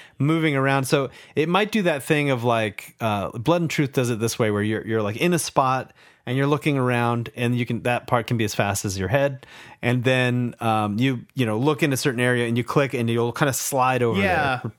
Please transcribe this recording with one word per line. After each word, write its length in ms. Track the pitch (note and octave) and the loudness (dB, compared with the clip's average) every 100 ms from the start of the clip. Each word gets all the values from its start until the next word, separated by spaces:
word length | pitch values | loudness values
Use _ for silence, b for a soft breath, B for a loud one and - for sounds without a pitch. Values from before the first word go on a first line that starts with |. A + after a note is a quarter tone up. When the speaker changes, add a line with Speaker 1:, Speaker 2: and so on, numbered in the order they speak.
| B - | B -4
Speaker 1:
moving 360 | C#3 E3 D#3+ | 0 2 2
around. 300 | C#3 C3+ C3+ | 2 2 2
So 260 | C3 D3+ C3 B B | 2 0 0 B B
it 140 | - D#3+ | -2 0
might 240 | F#3 G#3 | 2 2
do 100 | A3 | 0
that 200 | F3 D3 | 2 0
thing 260 | - D3+ C#3+ | 0 0 2
of, 140 | B2+ | 0
like, 500 | A#2+ A2+ G#2+ - - - | 2 2 0 -6 -16 -6
uh, 300 | A2+ G#2 F#2 - | -2 -2 -4 -4
Blood 260 | A#2 F3 | 0 2
and 80 | E3 | 0
Truth 220 | - C#3 | 0 0
does 160 | - A#2+ | 0 -2
it 100 | A2+ | 0
this 180 | A2+ - | -2 0
way, 120 | A2 | 0
where 100 | G#2 | 0
you're, 240 | G#2+ G#2+ - | 0 -2 -2
you're, 160 | A2 | -2
like, 140 | G#2 G#2+ | -2 0
in 160 | F3 | 0
a 40 | E3+ | 0
spot 520 | - - C3 C3 - _ b b - | 0 0 2 0 -6 _ b b -6
and 120 | C3 | -2
you're 80 | C#3 | 0
looking 320 | D3 D#3+ C#3 | 0 0 0
around, 500 | B2 A#2+ A#2+ A#2+ A#2 - | 0 2 0 -2 -6 -4
and 180 | A#2+ B2 | -2 0
you 80 | A#2+ | -2
can, 160 | A#2 | -4
that 240 | A#2+ A#2+ - | -2 -2 0
part 200 | B2 A2+ | -2 0
can 120 | A#2+ | -2
be 60 | |
as 100 | G#2+ | -2
fast 320 | - G2+ G2+ G#2+ | 0 -2 0 -4
as 120 | F#2+ | -4
your 100 | F#2+ | 0
head. 380 | C#3 C#3 C3 - B B B | 2 2 -2 -16 B B B
And 200 | B2 B2 | -2 0
then, 500 | A#2+ B2+ B2 B2 A#2+ - | 2 2 2 0 -2 -4
um, 400 | A2+ A2 G#2 G#2 | -2 0 0 0
you, 280 | C3+ B2+ - | 0 -2 -6
you 100 | - | -2
know, 140 | A2+ G#2+ | 0 2
look 240 | C#3+ D3+ | 0 2
in 100 | D#3 | 0
a 60 | C3 | 0
certain 220 | D3 A#2+ | -2 0
area 260 | B2 B2 A#2 | 2 2 0
and 80 | A#2 | 0
you 80 | |
click 300 | A2+ D3+ C3+ | 0 0 0
and 160 | B2+ A#2 | 0 -2
you'll 220 | A#2 A#2+ | 0 -2
kinda 200 | - D3 | 0 0
slide 500 | B2+ - C#3 B2+ B2+ | 0 -2 0 2 2
over 160 | A#2+ A2+ | 2 2
Speaker 2:
Yeah. 380 | G3 E3+ C#3+ B2 | 0 0 0 -2
Speaker 1:
there 100 | A#2 | -6